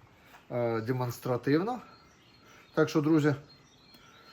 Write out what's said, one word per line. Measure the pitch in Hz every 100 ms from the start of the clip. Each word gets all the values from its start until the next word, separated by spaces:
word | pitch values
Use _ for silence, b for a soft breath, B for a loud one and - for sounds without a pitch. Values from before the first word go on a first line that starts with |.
| - b b b _
е, | 123 120 113
демонстративно. | 110 127 123 - - 123 - 151 208 247 - - - _ _ - b b b
Так | - 156
що, | 165
друзі, | 151 160 151 139 - - _ _ - B B B B